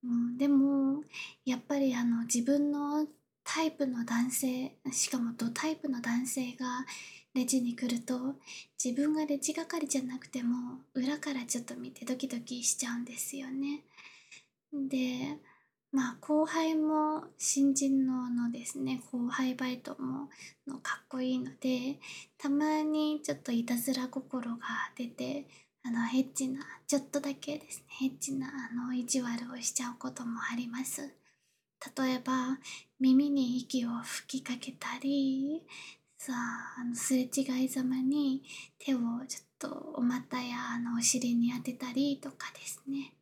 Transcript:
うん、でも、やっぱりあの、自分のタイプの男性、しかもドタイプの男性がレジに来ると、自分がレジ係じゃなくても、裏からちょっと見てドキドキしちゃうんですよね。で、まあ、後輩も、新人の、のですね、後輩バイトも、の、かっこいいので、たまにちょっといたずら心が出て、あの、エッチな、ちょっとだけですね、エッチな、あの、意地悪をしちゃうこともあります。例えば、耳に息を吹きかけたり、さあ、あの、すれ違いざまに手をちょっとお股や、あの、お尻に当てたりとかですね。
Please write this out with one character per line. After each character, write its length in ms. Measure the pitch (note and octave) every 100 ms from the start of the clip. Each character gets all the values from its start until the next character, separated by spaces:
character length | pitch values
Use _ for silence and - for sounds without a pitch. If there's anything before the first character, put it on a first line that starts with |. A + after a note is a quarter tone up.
う 40 | B3
ん、 300 | A#3+ A#3+ B3
で 100 | C#4
も、 560 | C#4 C#4 C#4 C4+ C#4+ D4+ - - - -
や 120 | B3
っ 40 |
ぱ 180 | - C#4+
り 160 | C4+ A#3+
あ 80 |
の、 220 | A#3+ A#3 A#3
自 180 | A#3+
分 280 | A#3+ C#4+ C#4+
の 360 | C#4+ C#4+ D4 D4+ - _ _
タ 200 | - D#4+
イ 80 | D#4+
プ 160 | - C#4
の 180 | A#3+ A#3
男 240 | A#3 B3
性、 460 | B3+ C4 B3+ C4 - C4+
し 180 | - -
か 80 | B3+
も 160 | A#3 A#3
ド 140 | A#3
タ 200 | - D#4
イ 80 | D#4
プ 120 | D4
の 100 | B3
男 280 | A#3 A#3+ B3+
性 240 | - B3
が 320 | B3 B3+ B3 C4+ - - - _
レ 120 | C4 B3
ジ 160 | C4
に 140 | A#3+ A#3
来 140 | B3
る 100 | A#3
と、 340 | - B3+ B3+ C#4 - - - _
自 120 | B3+ A#3+
分 180 | D4
が 120 | D#4 D4+
レ 140 | C#4+
ジ 160 | - D#4
係 320 | E4 E4+ D4+
じ 100 | C4+
ゃ 60 |
な 160 | B3+ B3+
く 80 | -
て 160 | B3+
も、 380 | A#3+ B3 B3 B3+ -
裏 240 | - B3+ D4
か 160 | D4+
ら 120 | C4 A#3+
ち 120 | B3
ょ 40 |
っ 20 |
と 120 | A#3 B3
見 140 | B3
て 160 | - A#3+
ド 100 | B3+
キ 120 | C4
ド 120 | B3
キ 240 | A#3 B3
し 140 | A#3+ -
ち 80 | B3
ゃ 80 |
う 60 | A#3+
ん 60 | A#3+
で 120 | A#3
す 180 | - C#4
よ 140 | C4
ね。 340 | C4 C#4 D4 - - - - - - _ _ _
で、 680 | D4 C4+ C4 B3+ B3+ C4+ D4+ - - _ _ _
ま 200 | C4+ B3
あ、 60 | A#3+
後 240 | - D4+ D#4
輩 300 | D#4+ D#4+ D#4+
も、 500 | D#4 D#4 D4+ D#4 - -
新 340 | - - C#4
人 320 | C4+ C#4 C4+ C4
の、 240 | B3+ B3
の 220 | A#3+ A#3+
で 140 | A#3+ A#3
す 120 | C#4
ね、 240 | C4 B3+ -
後 160 | B3 A#3+
輩 260 | B3+ C4 B3+
バ 120 | B3+
イ 120 | B3
ト 200 | - C#4+
も、 300 | C4 C4 C#4 - - - -
の、 100 | C4+
か 220 | - -
っ 20 | _
こ 120 | C4
い 120 | B3+
い 60 | B3+
の 120 | B3+ -
で、 400 | C4 B3+ B3+ C#4 - - - _
た 120 | C#4+
ま 340 | C#4+ D4+ D#4
に 380 | D#4 D4+ D4+ D4+
ち 80 | D4+
ょ 40 | C#4
っ 40 |
と 120 | -
い 140 | A#3 A#3
た 120 | A#3+
ず 180 | B3+ C4
ら 120 | B3+
心 420 | C4+ - B3+ A#3
が 400 | A#3 - A3 - -
出 120 | A#3+
て、 400 | - B3+ C#4 C#4 - _ _
あ 60 | B3
の、 160 | A#3 A#3
エ 140 | B3+
ッ 120 | C4
チ 160 | - C4
な、 120 | C4+ - - -
ち 100 | C#4+
ょ 20 |
っ 80 | C#4
と 120 | C#4+
だ 140 | C#4
け 240 | C4+ - D4
で 140 | -
す 80 | - - -
ね、 80 | C4
エ 20 |
ッ 80 | -
チ 140 | -
な、 360 | C4+ C4 C#4 A#3+
あ 40 | A#3+
の、 180 | B3
意 140 | B3+ B3
地 140 | C4+
悪 300 | A#3+ A#3 A#3+
を 80 | B3
し 140 | A#3
ち 80 | -
ゃ 80 | B3
う 60 | A#3+
こ 140 | B3+
と 120 | B3+
も 160 | A#3+ A#3
あ 160 | - A#3+
り 120 | A#3+
ま 180 | A#3+ C4
す。 300 | - C#4+ - _ _ _ _ _ _ - -
例 160 | C4
え 60 | B3+
ば、 400 | B3+ B3+ B3+ C4+ - - - _
耳 320 | C4 B3+ D4
に 260 | C#4 B3+ B3
息 280 | B3 C4 A#3
を 20 | A#3
吹 380 | A#3+ - - C4
き 20 |
か 100 | - B3
け 140 | -
た 280 | C4+ - B3+
り、 640 | C4+ C#4 C4+ C4 C#4 D#4+ - - - - _ _ -
さ 60 |
あ、 460 | B3 A#3+ A#3 - -
あ 60 | B3
の、 100 | A#3+
す 180 | -
れ 100 | C4
違 420 | B3+ C4+ C4+ B3+ C4
い 20 |
ざ 160 | C4
ま 140 | B3+ B3+
に 460 | C4 D4 C#4 C4+ - - - _
手 160 | - C4
を 40 | A#3 A#3+ C4
ち 120 | -
ょ 0 |
っ 40 | - _
と 100 | - - - -
お 60 |
股 360 | A#3+ B3 - B3+
や、 140 | B3 A#3+ B3 A#3+
あ 40 |
の、 180 | A#3+ A#3
お 40 |
尻 340 | A#3 B3+ A#3+ A#3+
に 160 | A#3
当 80 | B3
て 120 | B3+
た 180 | B3 B3+
り 240 | B3 C#4+ C#4
と 160 | C#4
か 180 | - -
で 120 | - -
す 160 | - -
ね。 260 | C#4 C4+ _